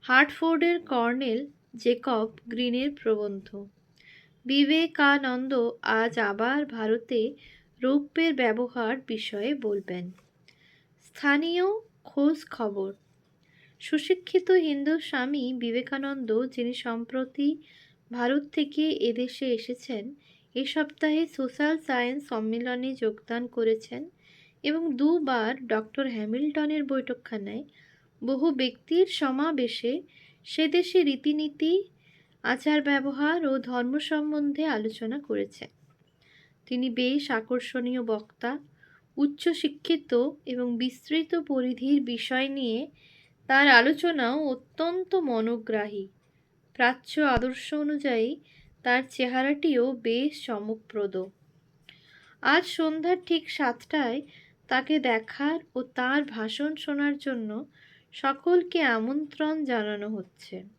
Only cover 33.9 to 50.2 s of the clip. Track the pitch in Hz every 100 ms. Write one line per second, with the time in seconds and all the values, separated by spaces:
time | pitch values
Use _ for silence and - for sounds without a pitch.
33.9 | 285 302 302 302 302 294 285 311 233 220
34.9 | 214 226 269 285 208 202 - - _ _
35.9 | _ _ _ _ _ _ _ - 247 262
36.9 | 233 254 277 285 240 220 247 247 254 240
37.9 | 254 226 214 214 _ 233 285 - _ _
38.9 | _ _ - 285 285 - 320 294 - -
39.9 | 330 285 240 262 285 - 247 247 240 254
40.9 | 254 - 311 320 339 302 269 254 247 262
41.9 | 285 240 233 - 262 269 277 254 226 294
42.9 | _ - _ _ _ - 269 285 247 247
43.9 | 302 349 320 240 277 302 254 - - 330
44.9 | 359 370 381 311 226 220 233 220 220 208
45.9 | 208 190 _ _ _ _ _ _ - 247
46.9 | 254 - - 294 254 254 262 - 302 294
47.9 | 302 285 240 226 285 _ _ - _ -
48.9 | 247 262 - 254 254 269 285 320 262 247
49.9 | 269 226 233